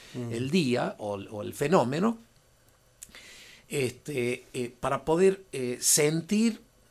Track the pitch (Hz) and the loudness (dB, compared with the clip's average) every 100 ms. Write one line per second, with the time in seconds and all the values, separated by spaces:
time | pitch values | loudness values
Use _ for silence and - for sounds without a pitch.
0 | - 127 120 117 135 185 131 120 175 - | -14 -10 -6 -6 0 2 2 0 -2 -6
1 | 104 101 101 104 - - 147 175 120 151 | -8 -8 -8 -10 -8 -4 2 4 2 0
2 | 220 226 - _ _ _ _ _ _ - | -2 -2 -10 _ _ _ _ _ _ -20
3 | - - - - - - - 147 123 113 | -20 -20 -20 -20 -20 -20 -8 -4 -4 -6
4 | - 135 120 123 - 131 120 - 135 139 | -8 -4 -2 -4 -8 -8 -8 -6 -4 -2
5 | - 165 190 190 - 143 123 123 - - | 0 4 4 2 -4 -6 -4 -2 2 4
6 | 147 165 160 208 226 220 - _ _ | 4 2 0 2 2 0 -12 _ _